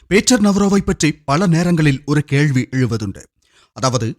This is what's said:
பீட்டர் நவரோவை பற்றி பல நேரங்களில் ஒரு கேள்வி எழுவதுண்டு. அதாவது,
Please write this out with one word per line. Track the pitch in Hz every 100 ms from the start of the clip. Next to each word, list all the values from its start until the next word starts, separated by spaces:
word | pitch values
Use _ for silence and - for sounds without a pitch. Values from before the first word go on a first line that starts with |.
| -
பீட்டர் | 190 - 240
நவரோவை | 202 202 202 196
பற்றி | 190 185 156 - -
பல | 143 196
நேரங்களில் | 160 175 165 151 131 -
ஒரு | 147
கேள்வி | - 139 151 127 -
எழுவதுண்டு. | 131 120 113 101 73 - _ _ _ _ 110
அதாவது, | 127 127 113